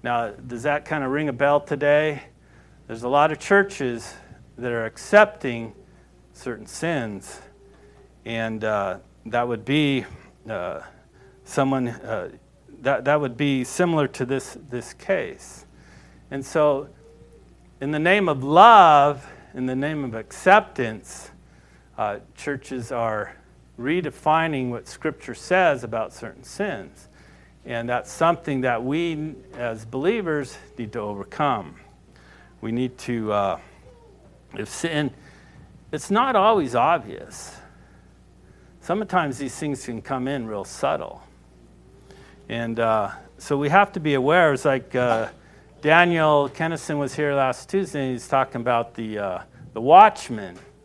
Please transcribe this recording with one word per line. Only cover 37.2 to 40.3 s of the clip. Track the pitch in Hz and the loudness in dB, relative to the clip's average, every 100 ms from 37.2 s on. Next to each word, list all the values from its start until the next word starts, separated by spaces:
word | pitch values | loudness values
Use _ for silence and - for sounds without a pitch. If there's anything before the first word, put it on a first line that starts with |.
| - - - - - - - - - _ _ _ - - - - | -14 -16 -18 -20 -20 -20 -20 -20 -20 _ _ _ -20 -20 -20 -16
Sometimes | - 196 208 185 151 120 | -6 -4 0 0 0 -4
these | 135 | -8
things | - 151 135 | -6 -6 -6
can | - 113 | -8 -10
come | - 131 | -6 -4
in | 127 | -4